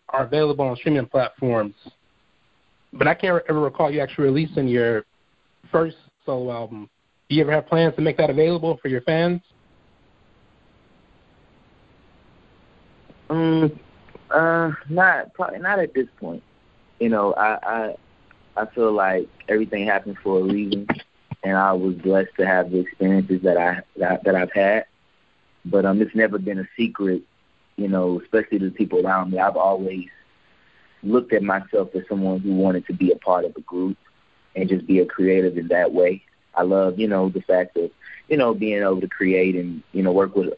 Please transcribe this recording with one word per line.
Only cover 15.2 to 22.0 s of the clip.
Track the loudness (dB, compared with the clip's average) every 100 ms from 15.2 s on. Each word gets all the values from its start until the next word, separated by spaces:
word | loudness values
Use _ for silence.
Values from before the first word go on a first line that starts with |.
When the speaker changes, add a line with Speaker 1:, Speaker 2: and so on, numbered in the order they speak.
| -4 -6
Speaker 2:
probably | -6 -6
not | -4 -2
at | -2
this | -2 -4 -6
point, | -12 -12 _ _ _ _ _ -4
you | 0
know, | 2 0
I, | 2 0 0
I, | -4 -4 -6 -10 _ _ _ _ _ -6
I | -6
feel | 0 2
like | 2 2 0 -4 _ -2
everything | 0 0 -2 -2
happened | -2 -4 -8
for | 0 0
a |
reason, | 2 0 -2 -4 -4 -8 -8 _ -18 -8
and | -2 2
I | 2
was | 2 -2
blessed | -2